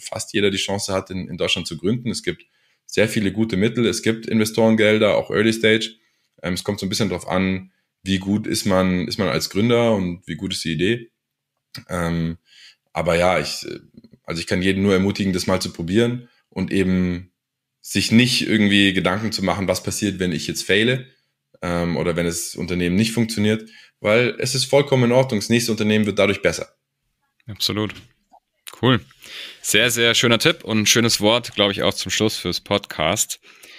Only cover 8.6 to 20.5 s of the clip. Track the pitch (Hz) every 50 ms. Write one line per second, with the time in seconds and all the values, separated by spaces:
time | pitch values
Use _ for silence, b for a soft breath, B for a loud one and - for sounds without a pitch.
8.6 | - 104 95 92 92 92 90 90 87 - - - 101 87 71 82 - - - 95
9.6 | 110 120 120 120 117 117 113 101 92 87 87 90 _ - 85 78 98 95 92 -
10.6 | - 85 82 78 90 98 117 123 123 - _ _ _ _ _ _ _ _ _ _
11.6 | _ _ - - - - - 87 85 85 85 82 82 82 82 - b b b b
12.6 | b b b b b _ - 78 82 85 85 85 87 90 90 80 73 - - -
13.6 | - - - - - _ _ - - - _ - _ - 82 82 87 - 104 92
14.6 | 90 95 95 95 98 101 98 92 95 98 101 - 104 98 90 90 - - 92 92
15.6 | - 92 - - 85 82 92 110 120 120 123 123 123 B B B B B - -
16.6 | 95 - - 98 92 92 92 92 92 90 90 87 90 - _ _ _ _ _ _
17.6 | _ _ _ _ - - - 101 98 - 113 113 127 123 131 - - - 104 110
18.6 | 104 101 101 101 98 98 92 92 82 92 90 107 110 107 - - 95 92 85 95
19.6 | 98 87 92 - - - 92 - 107 101 95 90 92 90 82 71 - -